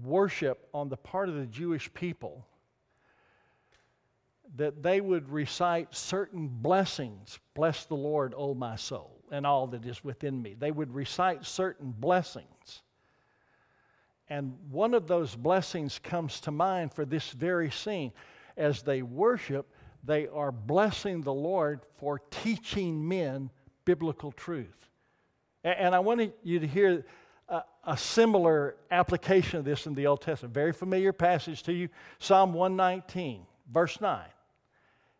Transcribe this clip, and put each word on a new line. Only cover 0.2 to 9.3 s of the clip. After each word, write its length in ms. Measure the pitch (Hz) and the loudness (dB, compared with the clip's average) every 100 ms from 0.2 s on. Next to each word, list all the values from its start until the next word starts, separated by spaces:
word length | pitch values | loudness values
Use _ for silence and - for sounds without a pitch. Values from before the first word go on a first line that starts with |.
| 202 - 143 127 _ | 2 0 -2 -2 _
on 160 | 147 143 | -8 -6
the 80 | 131 | -8
part 320 | - 185 196 | -6 -4 -4
of 60 | |
the 120 | 147 131 | -4 -8
Jewish 460 | 110 170 156 - | -6 -4 -4 -6
people 540 | - 180 - 101 76 - _ _ _ _ _ _ _ _ _ _ _ _ _ _ _ _ _ _ _ 269 135 | -8 -8 -8 -12 -14 -20 _ _ _ _ _ _ _ _ _ _ _ _ _ _ _ _ _ _ _ -12 -4
that 260 | 147 147 | -4 -2
they 180 | 160 196 | 0 2
would 280 | 202 175 135 | 2 0 0
recite 640 | 151 147 - 175 170 160 | -4 -4 0 2 0 -2
certain 540 | - - 185 202 180 147 | -8 -4 -4 -4 -6 -6
blessings. 880 | 123 139 190 190 - 127 101 104 - _ | -2 2 2 2 -2 -8 -10 -18 -20 _
"Bless 320 | - 160 147 - | 0 0 0 -4
the 100 | 147 | -4
Lord, 380 | 147 151 131 131 | -2 0 -2 -4
O 180 | 143 | -6
my 220 | 127 120 113 | -4 -6 -8
soul, 460 | - 127 - - - | -8 -10 -12 -20 -12